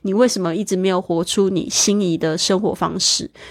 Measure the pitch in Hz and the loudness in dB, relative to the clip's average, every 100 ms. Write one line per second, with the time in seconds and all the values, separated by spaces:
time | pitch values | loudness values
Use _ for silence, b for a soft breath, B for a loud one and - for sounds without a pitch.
0 | 190 202 247 196 170 170 202 185 190 180 | -2 2 2 2 -2 -2 -2 0 2 0
1 | - 165 175 - 190 185 - - - 208 | 0 -2 0 2 2 0 -2 0 2 2
2 | 185 165 160 160 - 190 202 180 165 185 | 2 0 -2 -2 0 0 0 -2 -4 -2
3 | - - - - B | -2 -2 -4 -14 B